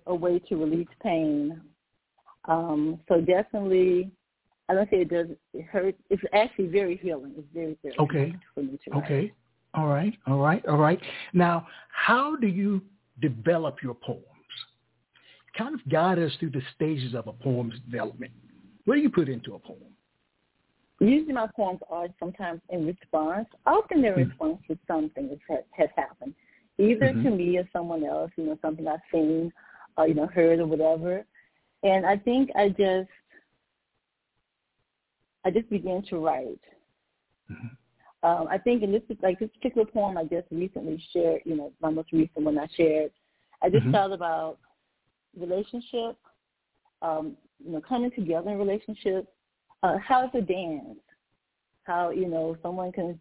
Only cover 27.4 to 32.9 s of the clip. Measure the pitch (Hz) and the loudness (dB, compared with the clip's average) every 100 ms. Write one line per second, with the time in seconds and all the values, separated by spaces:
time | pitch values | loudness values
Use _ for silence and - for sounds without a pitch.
27.4 | 175 180 180 180 170 165 147 151 165 - | 2 0 0 -6 -4 -4 -2 -4 -4 -6
28.4 | 160 156 160 160 160 156 - 165 156 160 | -6 -4 -6 -4 -6 -6 -2 0 2 2
29.4 | 170 - - - - - 160 151 151 180 | -2 -8 -20 -20 -10 2 2 4 0 4
30.4 | 165 165 165 156 156 160 170 190 - _ | 4 4 2 2 2 2 -2 -4 -6 _
31.4 | _ _ _ _ 196 190 180 202 220 247 | _ _ _ _ 2 4 4 2 2 2
32.4 | 269 - 202 196 196 | 2 4 2 4 2